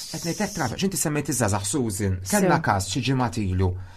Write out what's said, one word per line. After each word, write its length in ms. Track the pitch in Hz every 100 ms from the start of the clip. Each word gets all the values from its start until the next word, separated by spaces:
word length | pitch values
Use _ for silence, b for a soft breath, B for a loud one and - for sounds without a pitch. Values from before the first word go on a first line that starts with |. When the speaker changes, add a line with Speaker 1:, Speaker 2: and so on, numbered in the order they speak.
| -
Speaker 1:
Qed 180 | 160 170
ngħid 140 | -
hekk, 100 | 202
traffic, 240 | 170 127 -
x'inti 220 | 190 170
semmejt 320 | - 147 147
iż-żgħażagħ, 320 | 123 110 101 98
Susan. 520 | 151 117 98 101 92
Speaker 2:
Sew. 100 | -
Speaker 1:
Kellna 300 | 208 185 147
każ 300 | - 101 95
xi 100 | -
ġimgħat 380 | 117 135 123 -
ilu 300 | 98 92 95 92 B